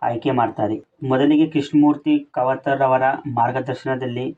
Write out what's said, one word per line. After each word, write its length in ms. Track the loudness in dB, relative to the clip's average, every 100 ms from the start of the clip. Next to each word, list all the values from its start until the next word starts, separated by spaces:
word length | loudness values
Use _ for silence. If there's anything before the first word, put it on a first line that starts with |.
ಆಯ್ಕೆ 280 | -4 -2 -2
ಮಾಡ್ತಾರೆ. 500 | 0 -2 -2 -4 -4 -10 _
ಮೊದಲಿಗೆ 440 | -2 2 4 4 2
ಕೃಷ್ಣಮೂರ್ತಿ 800 | 0 0 4 4 2 0 -2 -2
ಕವತರ್ 500 | -2 -2 -2 -2 0
ಅವರ 200 | 2 2 2 -2 -4
ಮಾರ್ಗದರ್ಶನದಲ್ಲಿ 1040 | 0 0 0 -6 -6 -6 -4 -4 -6 -8